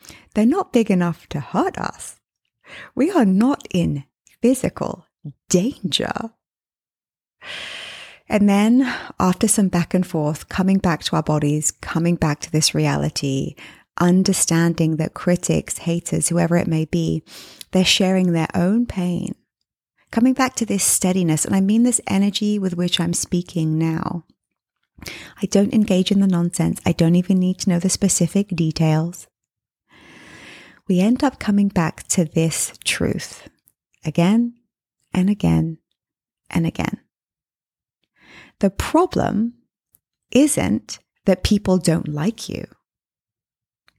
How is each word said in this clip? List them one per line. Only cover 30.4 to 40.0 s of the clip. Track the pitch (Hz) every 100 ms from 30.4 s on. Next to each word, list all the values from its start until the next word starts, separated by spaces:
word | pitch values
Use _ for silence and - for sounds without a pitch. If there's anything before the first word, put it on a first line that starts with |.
| - - - _ -
We | 180
end | 208 254
up | 277 -
coming | - 202 202
back | 180 165 - -
to | -
this | 160 165 160 - - -
truth | - - - - - - - _ _ _ _ _
again | 160 170 175 226 240 - _ _ _ _ _
and | 185 185
again | 208 165 165 160 160 _ _ _ _ _ _ -
and | 170 165
again. | - - - _ _ _ _ _ _ _ _ _ _ _ _ - - - -
The | 196
problem | - - 311 359 - - 202 233 - _ _ _ _